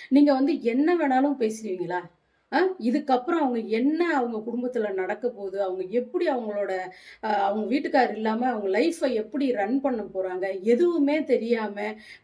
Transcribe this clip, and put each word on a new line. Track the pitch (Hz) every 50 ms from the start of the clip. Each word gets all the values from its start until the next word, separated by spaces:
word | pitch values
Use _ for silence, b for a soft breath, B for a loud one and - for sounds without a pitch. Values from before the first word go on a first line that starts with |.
| B B
நீங்க | 254 285 294 294 269
வந்து | 262 269 285 311 - -
என்ன | 233 233 262 294 330 359
வேணாலும் | 339 311 277 254 262 277 294 277 269
பேசுவீங்களா? | 233 214 214 - 220 208 185 175 175 165 180 180 175 - _ _ _ _ _ _ _ - 233
ஆ? | 294 359 370 370 -
இதுக்கப்புறம் | 214 247 233 302 - - 254 247 - 349 339 330
அவங்க | 294 254 240 226
என்ன | 208 - 220 226 254 285 311 320 349 339 311
அவங்க | 269 240 233 226 214
குடும்பத்துல | 214 233 226 247 247 247 247 233 208 208 190
நடக்க | 190 185 175 208 - - 240
போகுது, | 247 190 202 190 190 196 196
அவங்க | 190 185 185 180
எப்படி | 185 208 247 240 226 - 349 349 320
அவங்களோட, | 269 240 226 214 208 202 202 190 190 185 185 180 B B B B B B B
ஆ, | 220
அவங்க | 208 202 196 202 208 214 214 208 247
வீட்டுக்காரர் | 302 320 - - 269 240 220 214
இல்லாம | 214 220 220 220 226 247
அவங்க | 262 233 214 202 190 190 214
லைஃபை | 302 339 330 - 302 262 240
எப்படி | 214 214 - - 277 285 262 202
ரன் | 202 196 214 262 277
பண்ண | 269 277 247 220 202
போறாங்க, | 180 170 190 185 185 180 185 190 190 196 190
எதுவுமே | 185 220 240 240 349 349 339 320 277 277 294 320 285
தெரியாம | - 240 - 226 226 240 226 220 202 208 202 208 214 214 B B B B B